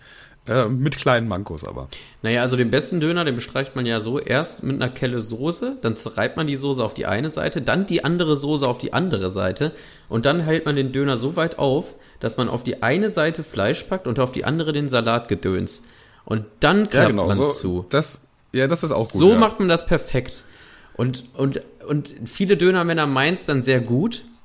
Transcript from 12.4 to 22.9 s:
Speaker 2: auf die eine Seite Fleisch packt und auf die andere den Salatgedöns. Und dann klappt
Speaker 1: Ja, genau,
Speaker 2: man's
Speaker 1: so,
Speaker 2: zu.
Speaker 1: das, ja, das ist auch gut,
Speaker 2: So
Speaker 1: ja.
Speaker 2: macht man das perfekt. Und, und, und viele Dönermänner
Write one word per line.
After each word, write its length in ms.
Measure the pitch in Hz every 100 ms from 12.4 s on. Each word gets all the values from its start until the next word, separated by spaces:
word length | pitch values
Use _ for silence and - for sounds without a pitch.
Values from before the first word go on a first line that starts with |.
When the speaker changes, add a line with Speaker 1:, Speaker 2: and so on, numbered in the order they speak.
| 120
Speaker 2:
auf 140 | 117
die 200 | 127 -
eine 260 | 113 165 208
Seite 340 | 190 156 165
Fleisch 400 | 156 110 101 160
packt 220 | - 185 131
und 120 | 123
auf 140 | 127
die 100 | -
andere 300 | - 160 156
den 160 | 147 143
Salatgedöns. 960 | 123 113 117 117 98 95 92 92 - - - - - -
Und 200 | 107 107 -
dann 300 | 147 202 214
klappt 40 |
Speaker 1:
Ja, 140 | 131 110
genau, 200 | 101 87
Speaker 2:
man's 100 | 101 143 139
Speaker 1:
so, 240 | 92 90
Speaker 2:
zu. 40 | -
Speaker 1:
das, 360 | 139 156 - _ _ _
ja, 160 | 127 135
das 160 | 170
ist 80 | 156
auch 180 | - 113
gut, 80 | -
Speaker 2:
So 120 | 175
Speaker 1:
ja. 40 | 226
Speaker 2:
macht 200 | 220 214
man 100 | 190
das 160 | 170 -
perfekt. 560 | 165 - - - - - - - - - -
Und, 280 | 123 127 - -
und, 260 | 139 139 - - -
und 260 | 151 139 - 117
viele 300 | - 190 185
Dönermänner 500 | 180 190 170